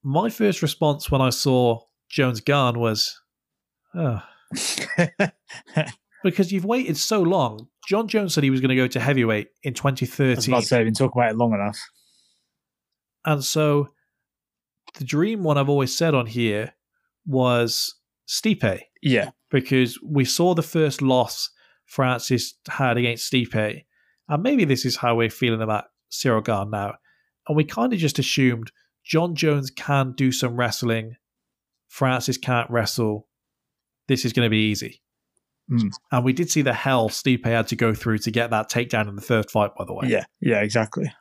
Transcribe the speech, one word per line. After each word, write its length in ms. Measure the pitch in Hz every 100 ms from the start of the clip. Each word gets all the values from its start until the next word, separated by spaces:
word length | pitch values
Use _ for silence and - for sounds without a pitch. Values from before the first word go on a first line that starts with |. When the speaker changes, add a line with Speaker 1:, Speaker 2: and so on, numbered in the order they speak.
Speaker 1:
My 260 | 139 151 220
first 320 | - 208 175
response 500 | 156 - 156 147 -
when 100 | 135
I 80 | 131
saw 520 | - 143 127 123 113 _ _ _
Jones 320 | - 131 113
Garn 380 | - 143 127 120
was, 400 | 117 110 - - _ _ _ _ _ _ _
"Oh." 280 | 175 151 107 - _ _
Speaker 2:
<laughs> 800 | - - - - - 170 - 196 _ _ - - 156 151 - _ _
Speaker 1:
Because 280 | 190 180 180
you've 140 | 190
waited 320 | 196 247 220 147
so 220 | - 214
long. 440 | 170 190 123 107 117 _ -
Jon 200 | 202 220
Jones 280 | 220 196
said 80 | 156
he 80 | 139
was 100 | 131
gonna 140 | 131
go 100 | 127
to 140 | 127 131
heavyweight 480 | 120 135 113 107 104 _
in 60 | 143
Speaker 2:
I 20 |
was 80 | 117
about 180 | 139 131
to 80 |
Speaker 1:
twenty 0 |
thirteen. 560 | 123 - 135 120 117 123
Speaker 2:
say, 160 | 107 123
we've 80 |
been 80 | 110
talking 260 | 107 131 123
about 120 | 120
it 60 | 110
long 140 | 120
enough. 240 | 104 101 101 - _ _ _ _ _ _ _ _ _ _ _ _ _
Speaker 1:
And 180 | - 147
so 460 | 131 156 151 147 139 _ _ _ _ _ _ _ _ _ - -
the 40 |
dream 380 | 127 147 196 220
one 160 | 165 143
I've 100 | 139
always 300 | 143 131 -
said 160 | 165
on 140 | 139 113
here 480 | 117 113 104 113 _ _ _ _ _
was 680 | - 131 127 120 117 - - - _ _ -
Stipe. 540 | - 220 196 107 92 - _
Speaker 2:
Yeah. 300 | 143 120 - _ _
Speaker 1:
Because 480 | 139 131 135 123 -
we 200 | - 143
saw 300 | 123 - 180
the 80 | 170
first 400 | 160 170 151 -
loss 480 | 135 127 117 - - _ _ _ _
Francis 680 | - 127 123 - 123 - _ -
had 280 | - 131 117
against 340 | 123 117 -
Stipe. 540 | 131 117 113 107 151 _ _ _ _ -
And 140 | 151
maybe 200 | 233 277
this 220 | 160 131
is 120 | 127 -
how 180 | 120
we're 160 | 117 113
feeling 320 | - 123 110
about 220 | 110 107 - _ _
Cyril 320 | - 139 110
Gane 280 | 110 104 101
now. 280 | 104 101 - _ _ _ _ -
And 100 | 151
we 60 |
kinda 340 | 151 - 247 208
just 220 | 156 -
assumed 520 | 135 - 131 117 113 _ _ _
Jon 300 | - 156 175
Jones 380 | 151 156 147 131
can 420 | - - 139 131
do 180 | 127 131
some 240 | 127 127
wrestling. 600 | 120 120 - 120 113 110 113 _ _ _ _ _ _ _
Francis 500 | - 135 127 127 123
can't 320 | - 123 117
wrestle. 580 | 120 104 - 110 107 _ _ _ _ _ _ _ _ -
This 160 | 131
is 100 | 127
gonna 180 | 117 120
be 180 | 110 107
easy. 320 | 104 - - _ _ _ _ _ _ -
Speaker 2:
Mm. 220 | 120 104 - _
Speaker 1:
And 140 | 123
we 80 | 127
did 160 | 131 170
see 140 | 156
the 100 | 135
hell 340 | 117 135 127 110
Stipe 380 | - 135 123
had 220 | 117 113 110
to 100 | -
go 160 | 113
through 240 | 107 120 107
to 120 | -
get 180 | 113 117
that 200 | 110 110
takedown 380 | 120 117 117 104
in 80 |
the 60 | 101
first 300 | - 117 104
fight, 200 | 110 104 -
by 80 |
the 80 | 98
way. 140 | 95 127
Speaker 2:
Yeah, 160 | 110 - _
yeah, 180 | - 107
exactly. 540 | 107 117 107 - 147 -